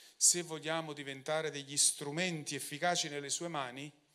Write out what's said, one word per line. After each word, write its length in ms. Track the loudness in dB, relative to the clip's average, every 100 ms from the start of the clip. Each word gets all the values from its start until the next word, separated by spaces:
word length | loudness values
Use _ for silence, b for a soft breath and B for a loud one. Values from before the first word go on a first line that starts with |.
| B B
se 260 | 6 6
vogliamo 500 | 0 -4 -2 -2 -2
diventare 600 | -6 -8 -6 -2 0 0
degli 260 | -4 -4 4
strumenti 760 | 4 4 -2 0 0 -2 -4 -6
efficaci 540 | -6 0 2 2 0
nelle 200 | -2 -4
sue 180 | -4 -2
mani, 460 | -4 -4 -6 -12 -14 _